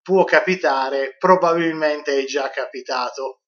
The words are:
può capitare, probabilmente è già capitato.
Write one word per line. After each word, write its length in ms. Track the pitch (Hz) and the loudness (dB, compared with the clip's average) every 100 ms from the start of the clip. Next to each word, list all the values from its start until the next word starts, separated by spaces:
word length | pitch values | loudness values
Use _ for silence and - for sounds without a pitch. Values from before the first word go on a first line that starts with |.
può 240 | - 190 | 2 2
capitare, 920 | 170 160 180 185 160 135 131 139 135 - | 4 4 2 0 0 0 -2 -2 -4 -2
probabilmente 1000 | 185 185 175 170 165 160 156 151 147 139 | 4 4 4 2 0 0 -2 -2 -2 -2
è 60 | |
già 240 | 131 139 135 | -2 -4 -4
capitato. 880 | - 123 131 123 131 123 - 135 131 | -6 -8 -10 -8 -6 -6 -8 -10 -10